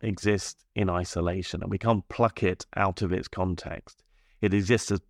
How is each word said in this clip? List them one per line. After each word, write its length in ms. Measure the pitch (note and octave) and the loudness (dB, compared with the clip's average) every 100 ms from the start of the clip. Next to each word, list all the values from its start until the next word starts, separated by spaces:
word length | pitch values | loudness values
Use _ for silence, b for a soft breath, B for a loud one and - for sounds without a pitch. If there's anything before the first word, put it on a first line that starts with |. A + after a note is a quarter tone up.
exist 640 | A2+ G2 G#2 G#2 - - _ - | -4 0 2 2 0 -12 _ -2
in 140 | F#2+ | 0
isolation, 720 | F2 F2+ - F2 F#2 F2+ E2 | 0 -2 -2 -2 -2 -4 -6
and 100 | - | -4
we 60 | F#2+ | -2
can't 300 | A2+ A2 - | 2 2 0
pluck 340 | - A#2 - | 0 0 2
it 220 | F#2+ F#2 - - | 0 0 -6 -2
out 260 | G2 F#2 | -2 0
of 120 | F#2 | -2
its 140 | F2+ - | -2 -4
context. 760 | - F#2 F2 - - - _ _ _ _ _ | -4 -2 -2 -6 -12 -14 _ _ _ _ _
It 120 | G#2 | 2
exists 380 | G2+ F#2+ A#2 - | 2 4 2 4
as, 80 | G2 - | -2 -2